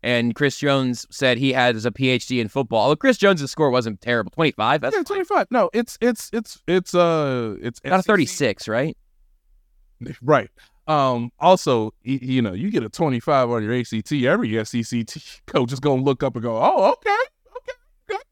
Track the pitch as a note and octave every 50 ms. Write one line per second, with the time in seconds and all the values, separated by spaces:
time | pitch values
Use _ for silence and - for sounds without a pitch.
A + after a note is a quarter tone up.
0 | - A#2+ B2 A#2+ A#2 A#2+ A2 - D3 C#3 - - C#3+ C#3+ C#3 C3+ C3 B2+ B2 -
1 | - _ - - C#3 B2+ B2 A#2 C#3 C3+ B2+ C3 B2 B2 A#2 A2 G#2+ A#2+ G2+ -
2 | C3+ C3 B2+ A#2 - - C3 A#2+ A2+ G#2 - C#3 C3 A2 A#2+ A2 G#2 C3+ D#3 -
3 | - C4+ A#3 - G3 G3 G3 D#3+ C#3+ C3 - - D#3 C#3 B2 B2+ A2+ A2+ G#2 -
4 | - A#2+ A#2+ A#2 G#2 F2 _ - E3 C#3+ - - - A#3 G#3 D3+ C3 B2+ - G4
5 | D#4 - G4+ G4 F4+ - G#4 D#4+ F#3+ _ A#3+ A#3+ G3 E3+ - A3+ A#3 - - -
6 | A3+ B3 A#3 - - - - A#3 A3 - - _ _ - F3 F#3 F3+ - - F3
7 | F3 E3+ E3 D#3 D3 C#3 C3 B2 A#2 A2 G2 - - A#2+ A#2+ - - C3+ F3+ F#3+
8 | F3+ - G#3+ F#3+ D#3 - - - D3 A2+ G2 - - - G#2+ A#2+ C#3+ D#3+ - _
9 | _ _ _ _ _ _ _ _ _ _ _ _ _ _ _ _ _ _ _ _
10 | A#2 - C3+ - A#2 C3+ D3+ B2+ G2 - _ _ - _ _ _ _ - D#3 D3
11 | C3+ C3 B2 A#2+ A#2 A#2+ _ _ D3 F3 F#3+ F3+ - D#3 B2+ A2+ A2 A2 _ _
12 | _ B2 C3+ C3 B2 B2+ C3 C3 A#2 G2+ F2+ G2 E3 G#3 G#3 E3 A2+ G#2 - -
13 | E3+ D3 B2+ A#2+ - - D3 C3+ B2+ A#2+ A#2+ A2+ G#2+ G#2+ A#2+ B2 A#2 - A#2 A2
14 | - - D3+ C#3+ A#2+ C3 E3+ A3+ A#3+ A2+ G#2+ A2+ G#2+ - - A#2+ A2+ - B2 A#2
15 | A2+ - - D3+ - - - - _ - - D#3 B2 A#2+ C#3 C3 C#3 D3 C3+ C3
16 | C3 C#3+ C3+ - D3 C3 A#2 A#2+ A2 A#2+ A2+ A2 C3+ - F#4+ - F#3+ A#3+ B4 _
17 | _ A4 G4+ A4+ C5 D5+ _ _ _ _ _ B4 _ - B4+ _ _ _ _ _
18 | _ - G#4+ A4 - _